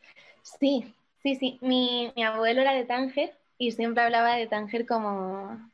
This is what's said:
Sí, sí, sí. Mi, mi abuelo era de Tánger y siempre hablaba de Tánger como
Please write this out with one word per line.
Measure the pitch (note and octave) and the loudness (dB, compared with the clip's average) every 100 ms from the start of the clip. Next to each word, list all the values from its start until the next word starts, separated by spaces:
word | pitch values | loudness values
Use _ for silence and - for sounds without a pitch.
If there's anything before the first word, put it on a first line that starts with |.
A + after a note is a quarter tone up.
| - - - _ | -20 -20 -20 _
Sí, | - - C#4 C4+ B3 - _ _ | -20 0 2 2 -2 -14 _ _
sí, | C#4 C4+ | -4 -2
sí. | B3+ - | -4 -2
Mi, | B3+ B3+ B3 B3 A#3+ A#3+ | 0 2 2 -2 -4 -2
mi | |
abuelo | A3 A3 A3+ B3 | -2 2 2 4
era | C4+ | 4
de | C4+ B3 | 2 0
Tánger | B3 C4 C#4+ E4+ - _ - | -2 -2 -2 -4 -6 _ -6
y | B3 | -4
siempre | A3+ A#3 A#3 | -2 0 2
hablaba | A#3 A#3 A#3 A#3+ | 2 4 2 2
de | A3 | 0
Tánger | G#3+ G#3 A#3 B3 | -4 -2 -4 -2
como | A#3 G#3 G3 F#3 G3 G3 A3+ A3+ | -2 -2 -2 -4 -6 -10 -12 -14